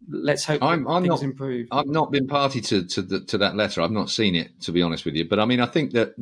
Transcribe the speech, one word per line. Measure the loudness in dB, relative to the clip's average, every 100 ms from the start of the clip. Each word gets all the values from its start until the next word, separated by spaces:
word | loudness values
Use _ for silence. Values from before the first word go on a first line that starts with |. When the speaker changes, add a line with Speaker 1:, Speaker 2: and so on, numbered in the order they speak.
| -12
Speaker 1:
let's | -6 -2 0
hope | 0 0
Speaker 2:
I'm, | 2 2
Speaker 1:
that | 0
Speaker 2:
I'm | 0
Speaker 1:
things | 2 0
Speaker 2:
not, |
Speaker 1:
improve. | -2 -4 -6 -6 -4
Speaker 2:
I've | -2 0
not | 0 2
been | 0 0
party | 2 0 0
to, | 0 0 0
to | -4
the, | -2 -4
to | -2 0
that | 2 2
letter. | 0 0
I've | 0
not | 0 -2
seen | 0 2 2
it, | -2 -10
to | -2
be | 2
honest | 2 0
with | -4 -2
you. | 0
But | 2
I |
mean, | 2 2
I | 2
think | 0 0
that | 0 -2 -4